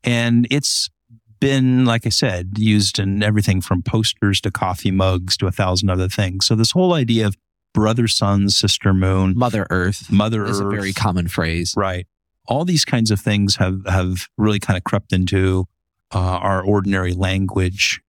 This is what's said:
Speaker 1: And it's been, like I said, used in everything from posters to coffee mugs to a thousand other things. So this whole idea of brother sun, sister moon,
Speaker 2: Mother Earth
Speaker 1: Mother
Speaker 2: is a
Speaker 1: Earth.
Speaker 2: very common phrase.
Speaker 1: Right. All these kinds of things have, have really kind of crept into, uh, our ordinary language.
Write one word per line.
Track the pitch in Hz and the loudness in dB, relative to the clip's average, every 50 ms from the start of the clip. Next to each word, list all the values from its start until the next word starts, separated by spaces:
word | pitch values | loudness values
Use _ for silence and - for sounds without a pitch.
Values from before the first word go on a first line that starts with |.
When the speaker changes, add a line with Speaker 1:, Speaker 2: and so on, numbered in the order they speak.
Speaker 1:
And | - 127 120 117 117 117 117 117 120 110 | 0 0 0 0 2 2 4 2 2 2
it's | 131 147 143 - - - - - _ _ _ _ 117 113 _ _ - _ | 0 -2 -2 -2 -4 -4 -4 -6 _ _ _ _ -20 -20 _ _ -6 _
been, | - 139 139 135 131 127 127 127 127 | 0 0 2 2 2 2 4 4 4
like | 120 117 117 - | 2 2 0 0
I | 117 | -2
said, | - - - 123 92 90 90 92 98 | -2 0 0 -2 -2 -4 -6 -6 -4
used | 104 110 110 107 104 98 - - - | 0 2 4 4 4 2 0 -2 -2
in | 98 98 98 101 | -2 0 0 0
everything | 104 104 107 107 101 - 95 92 | 0 2 2 2 2 2 0 0
from | 90 - 95 90 | 0 0 -2 -2
posters | 85 - - 110 113 - - _ - 101 95 92 | -2 -2 -2 0 0 -2 -2 _ -6 -4 -4 -4
to | - 101 | -4 -4
coffee | - - - 92 90 - - 98 | -4 -2 -4 -4 -4 -2 -2 -2
mugs | 95 95 95 95 92 90 90 92 - | 0 2 2 2 2 0 -2 -4 -4
to | - - | -2 -2
a | 92 | -4
thousand | 87 - 101 92 92 90 - 98 | -2 0 0 0 0 0 0 0
other | 90 92 92 92 | 0 0 0 -2
things. | - - 104 92 87 95 - | -2 -2 -2 -2 -2 -4 -2
So | - 117 | 0 2
this | 110 113 - | 2 2 2
whole | - 180 185 180 175 | 2 2 2 2 2
idea | 156 127 117 117 110 110 | 2 2 2 2 2 2
of | 101 95 _ _ _ _ _ _ _ _ | 0 -2 _ _ _ _ _ _ _ _
brother | - 107 107 113 120 120 110 | 0 2 2 2 2 0 0
sun, | - - - 101 101 101 98 98 | 0 0 0 2 2 2 2 2
sister | 95 - - 101 - - - 101 95 | 0 0 0 0 -2 0 0 2 2
moon, | 92 95 95 95 95 95 95 92 | 2 2 2 2 2 2 2 2
Speaker 2:
Mother | 113 123 120 113 110 98 - | 2 0 0 0 -2 -2 -2
Earth | - 92 90 92 98 - - - | 0 0 0 0 -2 -4 -4 0
Speaker 1:
Mother | 85 98 104 110 113 110 101 | 2 2 2 2 0 -2 -2
Speaker 2:
is | 98 101 98 | -2 -2 -2
a | 98 | -2
Speaker 1:
Earth. | 101 101 | -2 -2
Speaker 2:
very | 104 98 98 98 | -2 -4 -4 -4
common | - - 104 90 92 87 85 | -2 -2 0 0 0 -2 -2
phrase. | - - 85 82 82 85 87 - - | -2 -2 -2 0 0 -2 -4 -2 -2
Speaker 1:
Right. | 107 101 95 92 90 90 _ _ _ _ _ _ _ _ | -2 -2 -2 -2 -6 -8 _ _ _ _ _ _ _ _
All | - 117 139 170 | -4 -2 -2 0
these | 180 180 151 - | 0 0 0 0
kinds | - - 120 113 107 | 0 0 0 2 2
of | 110 98 | 0 0
things | - - 104 104 101 95 - | 0 0 0 0 0 0 0
have, | - 98 92 92 95 95 | 0 0 -2 -2 -4 -4
have | 95 95 95 92 92 92 90 - - _ - | -2 0 0 0 0 -4 -4 -8 -10 _ 0
really | 104 107 104 101 | 0 0 0 0
kind | - - 95 90 | 0 -2 -2 -2
of | - | -2
crept | - - 98 - _ | -2 -4 -4 -2 _
into, | - 92 95 90 - 95 95 95 92 92 90 - _ _ _ _ _ _ _ _ - | 0 0 0 2 0 0 2 2 0 0 -2 -4 _ _ _ _ _ _ _ _ -4
uh, | 92 | -2
our | 92 92 92 90 92 98 98 95 | -2 0 -2 -2 -2 -2 -2 0
ordinary | 92 98 104 101 95 98 98 95 92 90 | 0 2 0 2 2 0 0 0 0 -2
language. | 90 87 95 92 95 98 98 90 - 98 92 90 90 98 - - - - _ _ | -2 -2 -2 0 0 0 -2 -2 0 0 -2 -2 0 -2 -2 -2 -2 -6 _ _